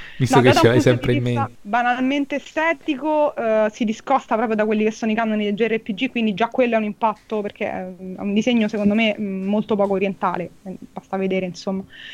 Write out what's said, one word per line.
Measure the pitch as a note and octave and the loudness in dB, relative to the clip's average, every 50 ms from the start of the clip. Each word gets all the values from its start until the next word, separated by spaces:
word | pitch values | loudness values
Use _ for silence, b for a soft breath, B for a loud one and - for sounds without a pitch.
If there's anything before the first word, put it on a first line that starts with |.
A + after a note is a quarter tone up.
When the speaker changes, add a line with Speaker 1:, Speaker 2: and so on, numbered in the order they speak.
| B B B - | B B B -2
Speaker 1:
Visto | C3+ A#2+ C4 | 0 4 6
Speaker 2:
No, | - A#2+ | 8 8
Speaker 1:
che | B2+ | 8
Speaker 2:
già | - | 8
da | - | 6
Speaker 1:
ce | - A#2 | 6 6
Speaker 2:
un | A#2+ | 6
Speaker 1:
l'hai | |
Speaker 2:
punto | |
di | B2+ | 6
Speaker 1:
sempre | - C3 B2 A#2+ - B2 B2 | 6 4 4 4 2 0 0
in | - A#2+ | 0 0
Speaker 2:
vista | B2 A#2+ A#2 | 0 -2 -2
Speaker 1:
mente. | - - - - | -2 -4 -6 -12
Speaker 2:
banalmente | - G#3 G#3+ A#3+ A#3+ B3 B3 A#3+ B3+ C4 C#4 C#4+ C#4+ - D4 | -6 -2 0 0 2 0 0 0 0 0 0 -2 -2 -2 -4
estetico, | C#4 - - - D#4 D#4 E4 E4 - - - D4+ B3 C#4 D#4 D4+ D4+ D4 D4 - | -6 -8 -6 -4 -2 0 0 0 -2 -4 -6 -6 -4 -2 -2 0 2 2 0 0
eh, | - A#3 A3+ A3 A3 G#3+ G#3+ | -2 -2 0 2 2 2 0
si | - - A#3+ | 0 -2 -2
discosta | G#3 A3 - - - C4+ C4 - - B3 | -2 -2 -4 -2 0 0 0 0 0 -2
proprio | G#3+ A#3 A3+ A3+ | 0 0 0 0
da | G#3 G#3+ | 0 0
quelli | G#3+ - G#3+ G#3+ | 0 2 2 0
che | G#3+ | 0
sono | G#3+ - - A3 | 0 -2 -2 -2
i | G#3+ | 0
canoni | A3 A#3 A3 G#3+ G#3+ G#3 | 0 0 0 0 0 -2
del | G#3 G#3 | -2 0
J | G3 A#3 A3 A3 | 0 0 0 0
R | A3 | -2
P | - - G#3 | -4 -6 -6
G, | F3+ C4 C4 | -4 -4 -4
quindi | - B3 A3+ A3 G3+ | -2 0 0 0 0
già | E3+ A3+ A3+ | 0 -2 0
quello | A3+ - B3+ A#3+ A#3 | 0 0 0 2 0
è | A3+ | 0
un | G#3+ | -2
impatto, | G#3 G3+ - - A3 G#3 - _ - A3+ G#3+ | -4 -4 -2 -2 -2 -2 -4 _ -8 -6 -6
perché | G3+ G#3 - - G#3+ - | -6 -6 -8 -8 -6 -6
è | - F#3+ F#3 F#3 F#3 F3 | -6 -6 -8 -10 -12 -14
un, | F#3 F#3 F#3 | -12 -12 -10
è | F3+ | -8
un | F#3+ G3+ G3 | -4 -2 0
disegno | G#3+ G#3+ B3+ B3 A#3 G#3+ G#3+ | 0 2 2 2 2 2 0
secondo | A3+ G#3 G#3 G3+ G#3 | 0 0 2 2 2
me, | A3 A3+ G#3+ G3+ - | 2 2 0 0 -2
mm, | G#3+ G3 F#3+ F#3+ F#3+ G3 | -4 -6 -4 -4 -4 -2
molto | G3+ G#3+ G#3+ - A3+ | -2 -2 0 0 0
poco | G3 G3+ G3 G3 | 0 0 0 0
orientale, | F#3+ G3 G3 G3 - - F#3 F3 F3+ F3 - - - - | 0 -2 -2 -4 -2 -4 -4 -2 -4 -6 -10 -12 -16 -14
eh, | F#3+ F3+ - - - - | -14 -14 -14 -16 -16 -16
basta | - - _ - G3 | -18 -12 _ -4 -4
vedere, | F#3+ F#3+ F#3+ F#3+ F3+ F3+ | -2 -2 -2 -2 -4 -6
insomma. | F3 - - G3+ F#3+ F#3+ F#3+ B B B B B | -8 -8 -6 -6 -6 -6 -6 B B B B B